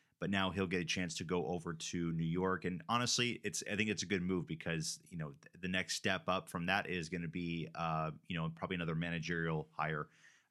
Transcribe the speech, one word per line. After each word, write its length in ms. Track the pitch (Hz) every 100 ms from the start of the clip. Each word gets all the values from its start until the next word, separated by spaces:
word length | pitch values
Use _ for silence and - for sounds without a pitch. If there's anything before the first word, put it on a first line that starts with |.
| _ _
but 100 | 87
now 200 | 98 95
he'll 180 | 87 95
get 140 | 90
a 40 | 85
chance 300 | - 90 -
to 80 |
go 220 | 82 90 69
over 260 | 87 82
to 380 | 80 - 90 85
New 120 | 82
York. 420 | 82 85 92 92 90
And 180 | 90 -
honestly, 500 | 120 123 - 120 -
it's, 200 | 104 82 -
I 40 | 101
think 140 | 107
it's 140 | 95
a 20 | 87
good 160 | 98
move 240 | 90 92 80
because, 540 | 80 - 82 80 - -
you 80 | 87
know, 100 | 76 69
th-, 200 | - -
the 60 | 90
next 260 | 92 90 -
step 280 | 101 95 -
up 220 | 92 90
from 160 | 90 85
that 220 | 98 -
is 200 | 90 80
gonna 200 | 87 85
be, 400 | 85 85 82 76
uh, 380 | - 82 80 78 73 -
you 80 | 85
know, 160 | 80 80
probably 200 | 90 92
another 200 | 82 80
managerial 720 | 85 82 80 85 82 80 76
hire. 360 | - 78 76 - - - - _